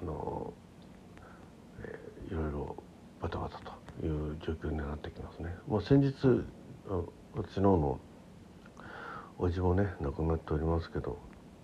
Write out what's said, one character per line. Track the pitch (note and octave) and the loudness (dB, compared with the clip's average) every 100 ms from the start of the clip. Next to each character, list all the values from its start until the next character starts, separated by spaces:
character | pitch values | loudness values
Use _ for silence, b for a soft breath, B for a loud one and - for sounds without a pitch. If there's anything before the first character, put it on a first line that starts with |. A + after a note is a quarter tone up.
あ | |
の、 | F2 D2+ - - - - - - - - - - B B B - - - | -6 -4 -4 -4 -6 -10 -16 -20 -20 -18 -20 -18 B B B -20 -18 -12
え | - - - - - | -10 -10 -12 -12 -6
ー、 | |
い | D#2 | -2
ろ | D#2 | 0
い | |
ろ | D2 D2 - - - - - | -2 -4 -8 -14 -18 -20 -6
バ | - | -4
タ | - | -2
バ | - | -4
タ | - | -8
と | - - - - D#2+ | -12 -14 -12 -4 0
い | |
う | D2+ D2+ D#2 | 0 0 -2
状 | - | -4
況 | D#2 D#2+ | -2 -2
に | D#2 | -2
な | C#2+ | -2
っ | D2+ | -4
て | - | -8
き | - | -8
ま | C2+ | -10
す | - | -8
ね。 | E2 F2 - | -8 -6 -2
ま | G#2 | 0
あ、 | |
先 | - C#3 | 6 8
日、 | C#3 C3+ C3 A#2 D#2+ - - - - | 8 4 6 6 2 -8 -16 -14 -4
あ、 | F#2 E2+ - - | -2 -2 -8 -10
私 | - - - | -6 -4 6
の | G2 | 8
方 | F#2 | 8
の | C#2+ C2 - - - - - - - - B B B B B - | 6 2 -6 -18 -20 -20 -20 -18 -18 -16 B B B B B 0
お | F2+ | 0
じ | E2+ | 4
も | F2+ | 6
ね、 | F2+ G2 - | 6 4 0
亡 | C#2+ | -2
く | C#2 | 0
な | D#2+ | 2
っ | D#2+ | 2
て | - | 2
お | D#2 | 2
り | |
ま | D#2+ E2 | 4 2
す | - | 0
け | D#2+ | -4
ど、 | - - - - - - | -4 -6 -10 -18 -18 -20